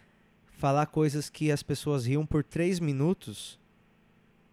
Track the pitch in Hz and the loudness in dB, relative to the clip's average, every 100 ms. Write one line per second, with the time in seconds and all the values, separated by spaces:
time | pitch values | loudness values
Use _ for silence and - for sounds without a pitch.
0 | _ _ _ _ _ - 143 139 151 156 | _ _ _ _ _ -2 2 2 2 2
1 | 156 147 - - 151 147 - 143 147 143 | 2 0 -6 -2 0 0 -2 -4 -2 -2
2 | 120 143 156 156 - 160 175 180 160 135 | 0 0 0 -2 -2 -2 0 0 0 0
3 | 151 190 - 104 - - _ _ _ _ | 0 0 -4 -12 -14 -18 _ _ _ _
4 | _ _ _ _ _ | _ _ _ _ _